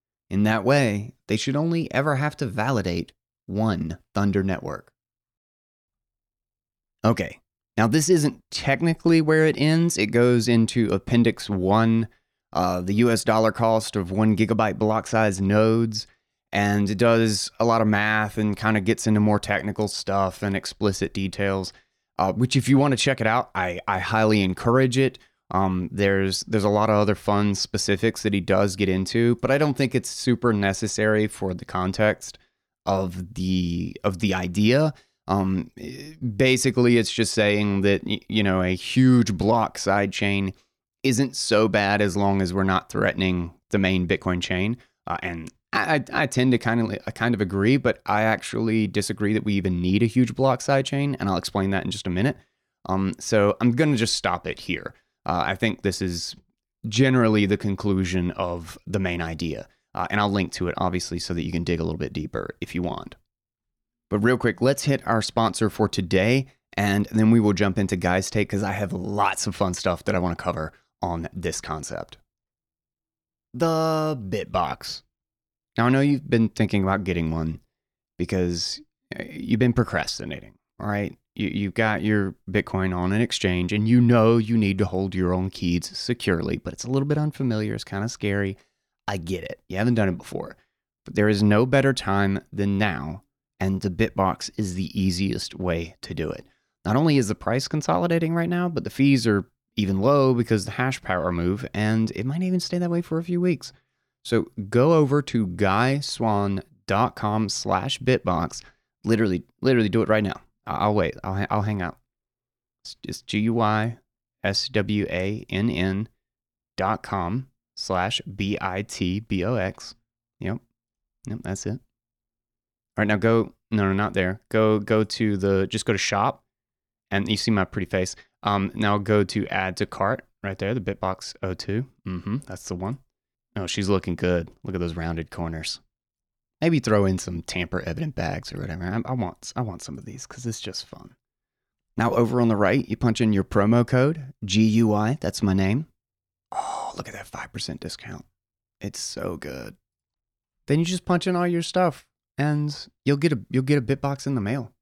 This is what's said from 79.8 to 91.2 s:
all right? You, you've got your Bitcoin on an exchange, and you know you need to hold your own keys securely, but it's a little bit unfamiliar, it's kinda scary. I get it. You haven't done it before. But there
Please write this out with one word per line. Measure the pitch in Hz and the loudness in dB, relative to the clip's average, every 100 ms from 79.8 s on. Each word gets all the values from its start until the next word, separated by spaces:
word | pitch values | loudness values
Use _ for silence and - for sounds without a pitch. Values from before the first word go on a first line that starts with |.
| 117 90 73 - - 71 52 - _ - | 0 0 -4 -6 -10 -12 -14 -20 _ -10
all | 104 | -6
right? | 104 101 - _ | -4 -4 -8 _
You, | - 104 | -6 -4
you've | - 101 | -2 -4
got | 87 110 107 | 0 0 0
your | 98 107 98 - - | 0 2 0 -4 -4
Bitcoin | 98 - 98 95 | -2 -2 -2 -2
on | 90 90 | 0 0
an | 101 | 0
exchange, | 117 - 98 90 90 | 0 0 0 0 0
and | 104 107 | 0 4
you | 123 | 4
know | 120 120 110 117 | 6 6 6 4
you | 110 117 | 2 2
need | 104 98 | 2 2
to | |
hold | 101 92 95 | 0 -2 -2
your | 90 90 | 0 0
own | 92 95 | 0 -2
keys | - 90 87 - - | -4 0 0 -2 -8
securely, | - 123 - 85 82 - | -6 -4 0 0 -2 -6
but | - | -6
it's | - | -10
a | 120 | -4
little | 135 139 | -2 0
bit | 147 | 0
unfamiliar, | 151 - 135 110 107 | -2 -2 -2 -2 -2
it's | 110 | -6
kinda | - 98 107 | -6 -6 -6
scary. | - 104 101 98 98 _ _ _ _ - | -4 -2 0 -2 -4 _ _ _ _ -8
I | 101 | -8
get | 82 92 | -4 -6
it. | - - - | -8 -14 -8
You | - | -2
haven't | 117 | 0
done | 113 101 | 2 2
it | 87 | -2
before. | - - - - _ _ _ _ - | -6 -10 -10 -14 _ _ _ _ -6
But | |
there | - | 2